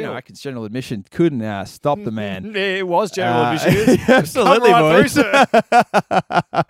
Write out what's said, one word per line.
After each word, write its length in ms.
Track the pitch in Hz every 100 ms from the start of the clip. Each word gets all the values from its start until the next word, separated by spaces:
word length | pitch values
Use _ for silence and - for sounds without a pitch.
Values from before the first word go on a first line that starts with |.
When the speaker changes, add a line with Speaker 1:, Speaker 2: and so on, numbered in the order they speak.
Speaker 1:
Geno 120 | 220 123
Atkins, 240 | - 98
general 240 | 143 123 107
admission, 400 | 120 127 110 92
couldn't, 320 | - 170 135
uh, 200 | 110 101
stop 400 | 95 - 147 147
the 80 | 202
man. 420 | 110 - 190 202 208
Speaker 2:
<laughs> 0 |
It 280 | 196 190 185
was 240 | 170 208
general 300 | - 185 120 120
Speaker 1:
Uh, 80 | 156
Speaker 2:
admission. 440 | 165 196 220 240
Speaker 1:
<laughs> 40 | -
absolutely, 580 | 262 156 269 226 233 240
Speaker 2:
Come 120 | 233
right 180 | 156 170
Speaker 1:
boys. 100 | 262
Speaker 2:
through, 100 | 294
sir. 220 | 220 277 247 226 - 240 208 208 -
Speaker 1:
<laughs> 300 | 190 - - - -